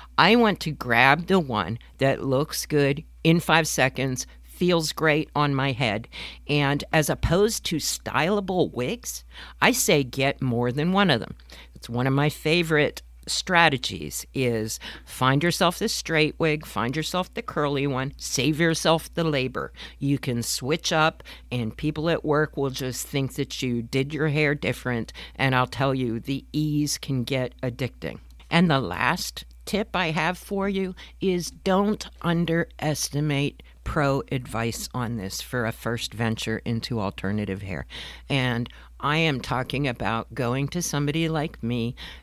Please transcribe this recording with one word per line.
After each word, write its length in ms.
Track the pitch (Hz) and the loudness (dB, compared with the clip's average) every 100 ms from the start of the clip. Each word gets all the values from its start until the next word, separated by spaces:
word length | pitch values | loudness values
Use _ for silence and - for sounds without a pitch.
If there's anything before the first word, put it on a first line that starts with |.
| - - | -8 4
I 200 | 165 233 | 6 8
want 240 | 226 175 | 6 2
to 100 | - | -2
grab 560 | 143 123 117 131 151 170 | -4 2 6 8 6 4
the 120 | 190 | 2
one 380 | 143 107 82 113 - - | 2 0 0 -4 -8 0
that 260 | 135 123 | 2 2
looks 420 | 135 131 156 - - | 0 0 0 -4 0
good 380 | 151 139 139 - - 160 | 2 2 0 -6 0 4
in 160 | 170 | 4
five 260 | - 160 156 | 6 4 4
seconds, 580 | - 131 - 131 127 - - | 2 2 2 -4 -4 -8 -14
feels 520 | - - 175 170 156 | -16 -2 2 2 0
great 360 | - 160 151 151 143 | 0 2 2 0 0
on 180 | 147 | 2
my 200 | 139 139 | 2 0
head. 340 | 117 127 104 117 - - - - | 0 0 -2 -4 -12 -14 -12 -2
And 340 | 147 139 143 - | 2 2 0 0
as 160 | 160 147 | 0 2
opposed 560 | 139 - 170 214 220 - | 2 2 4 2 0 -4
to 100 | 156 | -4
stylable 960 | - - - 117 160 208 190 185 151 | -2 -6 -4 0 2 0 0 0 0
wigs, 540 | - 123 233 - - - - - - | 0 -4 -4 -8 -12 -14 -18 -14 2
I 120 | 185 | 2
say 320 | 247 - 160 127 | 4 4 4 4
get 360 | 135 135 - | 0 0 0
more 300 | 131 120 123 | 0 0 0
than 220 | 131 165 | 0 2
one 160 | 190 196 | 4 4
of 100 | 120 | 4
them. 160 | - - - - - - | 0 -12 -16 -20 -20 -18
It's 140 | - | -6
one 180 | 117 131 | 0 2
of 60 | |
my 160 | 135 147 | 4 2
favorite 720 | - 156 170 165 151 143 - - - - | 0 2 2 4 2 2 -2 -16 -18 -8
strategies 960 | - - 175 165 131 - 92 76 - - | -6 2 6 6 4 -4 -6 -8 -10 -8
is 460 | 139 127 113 110 - - - - | -2 0 0 -2 -6 -12 -16 -14
find 380 | - 131 139 | 0 4 4
yourself 360 | 170 - 180 - | 2 2 2 2
the 80 | 220 | -4
straight 480 | - - 160 151 - | -4 -2 2 2 2
wig, 260 | 160 151 151 | 0 0 -4
find 300 | - 117 147 | -4 -2 -2
yourself 380 | 156 180 185 | -2 -4 -4
the 80 | - | -8
curly 460 | - - 143 139 143 | -8 -2 0 0 0
one, 260 | 131 131 - | -2 -4 -8
save 420 | - - 151 151 | -6 0 0 2
yourself 540 | 170 160 170 165 - | 2 2 2 2 0
the 100 | - | -2
labor. 480 | 165 147 127 123 67 - - - | 0 0 -2 -4 -8 -10 -16 -6
You 180 | 139 139 | 0 0
can 260 | - 120 | 0 -4
switch 480 | 117 - 127 170 - | -2 -4 -2 -2 0
up 320 | 165 156 - - - - | 2 2 0 -14 -18 -8
and 240 | 123 113 - | -4 -4 -4
people 340 | 151 151 160 | -4 -2 0
at 160 | 165 147 | 0 2
work 320 | 147 151 - | 0 0 -2
will 120 | 139 | -4
just 380 | 135 127 120 - | -2 -6 -6 -4
think 280 | 143 135 - | -2 -2 -2
that 260 | 139 - | -4 -2
you 200 | 131 120 | -2 -2
did 320 | 117 135 139 | -2 -2 -2
your 160 | 151 151 | 0 0
hair 260 | 143 151 147 | 2 2 2
different. 580 | - 123 127 120 - - - - | -2 -2 -2 -2 -4 -10 -14 -2
And 200 | 135 127 | 2 2
I'll 120 | 127 | 0
tell 260 | - 139 | 0 0
you, 260 | 135 123 113 | 0 -2 -4
the 260 | - 135 - | -4 -6 -4
ease 460 | 151 151 147 147 - | -2 0 0 0 -2
can 260 | - 135 | -4 -2
get 300 | 117 135 127 - | 0 -2 -2 -4
addicting. 580 | 131 120 127 - 78 - - - - | -6 -4 -6 -6 -10 -10 -16 -20 0
And 200 | 165 180 | 4 4
the 120 | 139 | 4
last 640 | 101 87 123 175 - - - - - | 0 0 0 0 -4 -10 -16 -18 -6
tip 300 | 196 220 180 | -4 -2 -2
I 160 | 175 | 0
have 260 | 160 160 180 | 0 0 -2
for 300 | - 196 196 | -6 -4 -2
you 280 | 190 190 185 - - | -2 -4 -6 -14 -4
is 300 | 190 180 160 | 0 0 -2
don't 540 | - 190 190 202 214 - - | -6 2 4 4 0 -6 -6
underestimate 1400 | 170 170 170 165 165 - 151 143 - 143 151 139 143 - - - | -2 0 2 0 -2 -2 -4 -2 -2 -2 0 0 -2 -4 -20 -14
pro 380 | - - 143 139 - | -6 0 2 0 -2
advice 580 | 139 123 117 117 110 - | -6 -4 -4 -2 -4 -8
on 240 | 123 117 117 | -6 -4 -4
this 240 | 95 - | -6 -8
for 240 | - 127 113 | -6 -4 -4
a 60 | |
first 420 | - 113 117 - | -4 -6 -4 -6
venture 480 | 104 117 110 - 110 - | -4 -2 -2 -4 -4 -4
into 340 | 113 - 117 | -4 -4 -4
alternative 600 | 98 - 95 107 104 98 | -4 -4 -4 -2 -2 -6
hair. 240 | 98 82 - - - - - | -6 -8 -8 -12 -14 -14 -4
And 400 | 139 127 120 120 - - - | -2 0 -2 -4 -10 -20 -6
I 140 | 139 156 | -2 2
am 240 | 165 135 | 2 0
talking 460 | - 127 127 135 143 | -2 -4 -2 -2 -2
about 460 | 117 104 113 - 117 | -2 -2 -4 -6 -4
going 320 | 120 131 139 | -2 0 -2
to 120 | 175 | -4
somebody 460 | 170 143 143 151 165 | -4 -2 -2 0 -2
like 360 | 160 156 - | -2 -4 -6
me 320 | 117 120 117 - - - | -4 -2 -4 -6 -14 -16